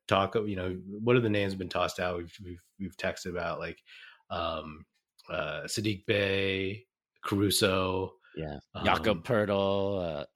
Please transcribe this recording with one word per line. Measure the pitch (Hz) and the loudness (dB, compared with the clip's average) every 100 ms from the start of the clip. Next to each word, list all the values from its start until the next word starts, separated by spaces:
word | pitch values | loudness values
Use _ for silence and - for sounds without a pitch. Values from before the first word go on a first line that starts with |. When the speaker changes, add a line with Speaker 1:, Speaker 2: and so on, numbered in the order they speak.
| - | 2
Speaker 1:
talk | 98 98 | 4 4
of, | 113 104 | 0 -2
you | 95 | -2
know, | 92 92 92 | -2 -4 -8
what | 104 113 127 | -4 4 4
are | |
the | 113 | 4
names | 104 98 | 2 2
been | 95 90 | -2 -4
tossed | 87 85 - | 0 0 0
out? | 90 87 | -2 -2
We've, | 85 - | -8 -12
we've, | 90 90 _ _ | -14 -14 _ _
we've | 95 - | -10 -4
texted | 95 - 92 | -4 -4 -6
about, | 87 85 76 | -4 -4 -4
like, | 82 80 _ - - - _ | -8 -10 _ -20 -20 -20 _
um, | 87 82 80 78 78 - _ _ _ - | -4 -4 -4 -8 -14 -18 _ _ _ -8
uh, | 87 78 78 - | -4 -4 -6 -4
Saddiq | - 110 95 | -2 -2 -2
Bey, | - 101 98 98 98 95 95 107 - _ _ _ | 0 2 2 2 0 0 -2 -6 -12 _ _ _
Caruso, | - 101 101 - 101 95 92 92 92 - _ - | -2 2 4 4 4 4 2 0 -4 -8 _ -8
Speaker 2:
Yeah. | 78 73 - | -8 -8 -12
Speaker 1:
um, | - | -2
Speaker 2:
Jakob | 101 190 110 92 | 2 4 4 0
Poeltl, | - 113 104 98 98 98 98 98 87 73 | 2 2 4 2 2 2 0 0 -2 -4
uh, | 69 | -4